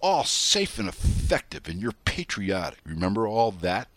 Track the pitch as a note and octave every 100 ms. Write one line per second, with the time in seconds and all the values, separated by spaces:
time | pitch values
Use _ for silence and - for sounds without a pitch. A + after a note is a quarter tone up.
0 | F#3+ E3+ B2 - - G#3 G3 - F#2+ -
1 | - - - D#3+ - - - E2 A3 -
2 | - - - - F#2+ F#2+ F2 - - D#2+
3 | F#2 G#2+ A2 A2+ A#2 F#2 F2 F#2+ B2